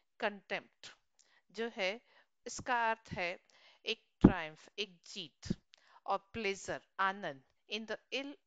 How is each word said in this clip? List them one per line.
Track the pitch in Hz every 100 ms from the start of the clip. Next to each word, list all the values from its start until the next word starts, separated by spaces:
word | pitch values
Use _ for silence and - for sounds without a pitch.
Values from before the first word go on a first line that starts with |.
| _ -
कंटेम्प्ट | 220 208 - 190 - _ - - _ _ _ _ _
जो | 196 233 220
है | 185 233 - - _ _ -
इसका | - - 240 226
अर्थ | 226 -
है | 208 175 185 _ - - - -
एक | 226 _ -
ट्रायम्फ, | 190 180 156 160 - -
एक | 208 175 -
जीत, | 208 160 _ - - _ - - - -
और | 196 -
प्लेजर, | 226 202 196 - 143 - -
आनंद, | 190 202 175 135 - _ -
in | 214 220
the | 214 -
ill | 254 277 -